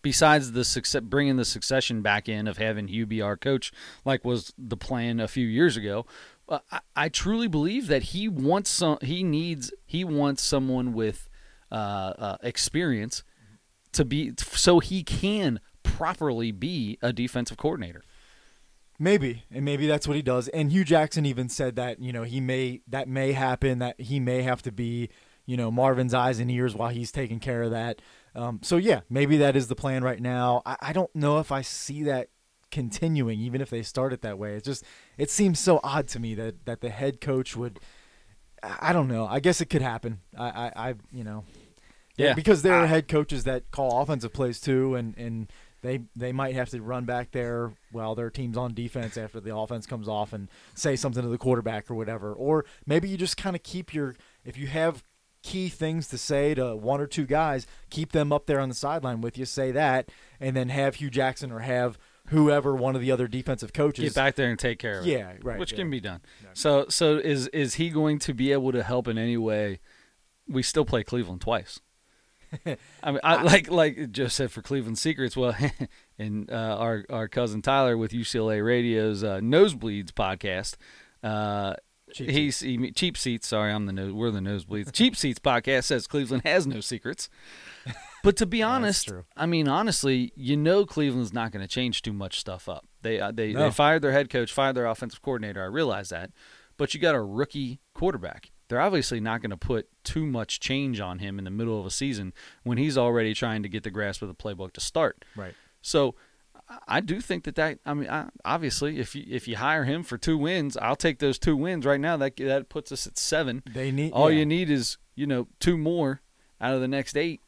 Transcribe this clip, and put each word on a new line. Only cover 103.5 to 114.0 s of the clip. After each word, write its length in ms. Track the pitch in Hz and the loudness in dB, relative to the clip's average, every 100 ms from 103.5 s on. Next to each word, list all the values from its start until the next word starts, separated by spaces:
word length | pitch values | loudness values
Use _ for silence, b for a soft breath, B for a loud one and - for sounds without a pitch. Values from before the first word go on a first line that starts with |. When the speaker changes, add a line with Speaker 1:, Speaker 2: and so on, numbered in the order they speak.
| 110 | -2
Speaker 1:
to 60 | 104 | -4
get 140 | 104 | -6
the 80 | 104 | -6
grasp 300 | 107 101 95 | -4 -4 -4
of 60 | 101 | -10
the 60 | - | -8
playbook 360 | 110 92 95 | -10 -8 -12
to 80 | - | -8
start. 440 | - 165 139 - - - | -4 0 0 -2 -16 -14
Speaker 2:
Right. 180 | 95 - b b | -14 -16 b b
Speaker 1:
So 340 | - 160 135 - b b b - _ | 0 2 2 -2 b b b -20 _
I, 80 | 233 - | -20 -2
I 120 | 131 | -2
do 180 | 202 190 | 0 -6
think 220 | - 175 | -4 -6
that, 120 | 151 - | -4 -2
that, 240 | 156 - - | -2 -2 -6
I 80 | |
mean, 160 | 147 143 | -4 -4
I, 200 | 151 - - 90 | -6 -6 -10 -4
obviously, 520 | 143 139 - 143 147 | -2 -2 -2 -2 -2
if 160 | 113 - | -6 -8
you, 100 | - | -8
if 180 | 120 - | -8 -6
you 100 | 107 | -2
hire 260 | 135 156 | 0 2
him 180 | 131 156 | 0 -2
for 160 | 170 117 | -4 -4
two 200 | 165 160 | 0 2
wins, 380 | 151 185 143 - | 2 0 -2 -2
I'll 180 | 113 143 | -2 2
take 240 | 170 135 | 0 2
those 180 | 143 127 | 0 2
two 180 | - 147 | 2 2
wins 280 | 165 175 135 | 0 0 2
right 140 | 143 | 2
now. 180 | 156 160 | 2 0
That, 200 | 135 - | 0 -2
that 320 | 135 139 - | 0 0 -2
puts 220 | 151 - | -10 -8
us 140 | 135 - | -8 -8
at 120 | - | -4
seven. 420 | - 156 139 123 - | 0 0 0 -4 -8
Speaker 2:
They 200 | 131 131 | -6 -2
need, 220 | 135 | 0